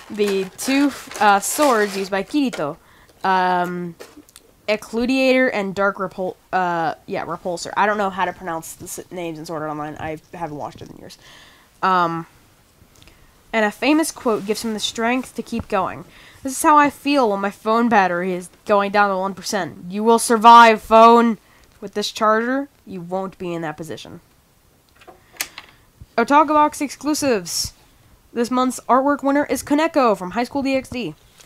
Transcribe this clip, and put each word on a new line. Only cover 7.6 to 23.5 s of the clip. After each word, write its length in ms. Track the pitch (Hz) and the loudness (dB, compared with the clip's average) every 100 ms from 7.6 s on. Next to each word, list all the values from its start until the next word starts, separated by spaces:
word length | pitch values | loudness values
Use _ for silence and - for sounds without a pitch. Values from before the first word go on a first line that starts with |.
| - - | -6 -2
I 100 | 202 | -2
don't 100 | 208 | 0
know 120 | 196 | -4
how 140 | 185 180 | -4 -6
to 60 | |
pronounce 400 | - 185 165 - | -6 -10 -10 -12
the 100 | - | -16
s-, 160 | 180 - - | -14 -14 -12
names 280 | 180 170 156 | -12 -10 -10
in 80 | 165 | -10
Sword 160 | 160 | -10
Art 80 | 156 | -8
Online. 260 | 151 151 - | -8 -10 -10
I 200 | 160 156 _ | -12 -12 _
haven't 220 | 180 160 147 | -14 -12 -10
watched 240 | 113 - | -12 -14
it 80 | - | -20
in 60 | - | -20
years. 180 | - - - - - _ _ _ | -20 -20 -20 -20 -20 _ _ _
Um, 440 | 185 185 165 165 165 _ _ _ _ _ _ _ - _ _ _ _ | 0 2 0 -2 -8 _ _ _ _ _ _ _ -20 _ _ _ _
and 120 | 226 | -2
a 60 | 214 | -2
famous 400 | - 247 311 311 | 0 0 2 0
quote 340 | - 247 202 | -4 -4 -2
gives 180 | 196 208 | -4 -6
him 100 | 226 | -6
the 60 | 214 | -6
strength 540 | - - 226 254 - - | -8 -4 -2 -4 -6 -12
to 60 | |
keep 260 | - 226 - | -8 -10 -4
going. 360 | 202 165 117 - - - - | -4 -4 -8 -16 -20 -20 -14
"This 100 | 269 | -10
is 100 | 262 | 0
how 140 | 320 302 | 4 4
I 140 | 285 | 4
feel 400 | - 277 294 226 | 0 0 2 2
when 100 | 196 | 0
my 100 | 202 | -4
phone 380 | - 220 226 233 | -4 0 2 4
battery 440 | 214 185 175 185 | 4 2 0 -4
is 160 | 180 175 _ - | -6 -10 _ 0
going 260 | 202 202 | 2 2
down 160 | 202 202 | 2 2
to 80 | 190 | 0
one 160 | 196 | -4
percent. 540 | 185 - 208 160 - 175 | -6 -6 -6 -6 -10 -10
You 160 | 202 | -2
will 140 | 220 226 | 2 2
survive, 640 | - 226 233 233 226 220 | 2 6 10 12 10 6
phone! 560 | - 226 233 233 233 214 _ _ _ _ | 4 8 10 8 4 0 _ _ _ _
With 140 | 202 | -10
this 160 | 214 208 | -8 -8
charger, 560 | - 214 220 240 269 285 _ - | 0 2 2 0 -4 -6 _ -16
you 140 | 190 | -14
won't 380 | 170 185 190 - | -8 -8 -8 -10
be 160 | 180 | -8